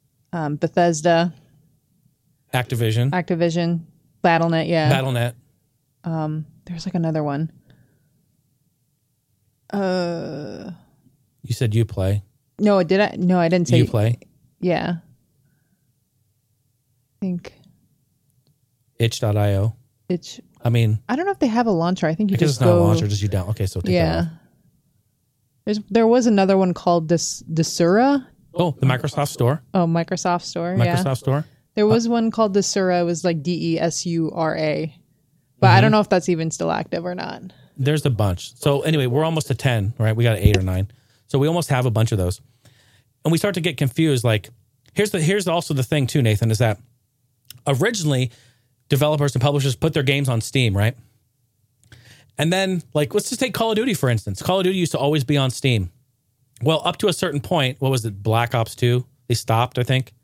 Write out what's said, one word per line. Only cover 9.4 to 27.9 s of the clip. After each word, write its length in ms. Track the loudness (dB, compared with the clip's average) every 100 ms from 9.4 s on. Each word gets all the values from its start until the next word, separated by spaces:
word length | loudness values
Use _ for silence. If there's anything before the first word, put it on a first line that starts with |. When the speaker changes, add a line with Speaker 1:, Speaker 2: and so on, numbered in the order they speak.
| _ _ _
Speaker 1:
Uh, 1000 | -4 -2 -2 -4 -6 -8 -10 -12 -14 -14 -16 _ _ _ _ _ _
Speaker 2:
You 120 | -8
said 180 | -4 0
Uplay. 500 | 0 -2 -2 -2 -2 -4 _ _ -2
Speaker 1:
No, 240 | 2 2
did 160 | 2 2
I? 160 | 0 0
No, 220 | 0 2
I 100 | 2
didn't 180 | 2 4
say 160 | 2
Speaker 2:
Uplay. 380 | 4 2 0 -2 -8 _ _ _
Speaker 1:
Yeah. 380 | -2 0 -2 -6 -10 _ _ _ _ _ _ _ _ _ _ _ _ _ _ _ _ _ _ _ _ _
I 40 | -6
think 280 | -6 -10 -20 _ _ _ _ _ _ _ _ _ _ _ _ _ _
Speaker 2:
Itch 200 | -2 -2
dot 160 | -2 0
I 200 | 0 2
O. 200 | 0 -4 _ _ -6
Speaker 1:
Itch. 300 | -6 -6 -20 -20 _
Speaker 2:
I 60 | -2
mean, 300 | 2 2 0 -2
Speaker 1:
I 60 | -4
don't 100 | -2
know 60 |
if 80 | -2
they 80 | 0
have 180 | 0 0
a 40 |
launcher. 360 | 0 0 0 -2
I 80 | 0
think 140 | -2
you 40 | 2
Speaker 2:
I 20 |
guess 120 | 0
Speaker 1:
just 60 | 4
Speaker 2:
it's 40 |
not 60 | 4
Speaker 1:
go 120 | 4
Speaker 2:
a 40 |
launcher, 240 | 4 2 0
just 140 | -2
you 60 | -2
down. 220 | -2 -2
Okay, 160 | -4 -4
so 140 | -4
take 60 | -2
that 40 |
Speaker 1:
Yeah. 280 | 0 2 0
Speaker 2:
off. 80 | -4 -6 _ _ _ _ _ _ _ _ _ _ _ _ -6
Speaker 1:
There's, 140 | -6 0
there 180 | 2 4
was 180 | 4 4
another 300 | 4 4 4
one 160 | 2
called 340 | 0 0 0 2
Des-, 360 | 0 0 -10 -6
Desura. 720 | -2 -2 2 2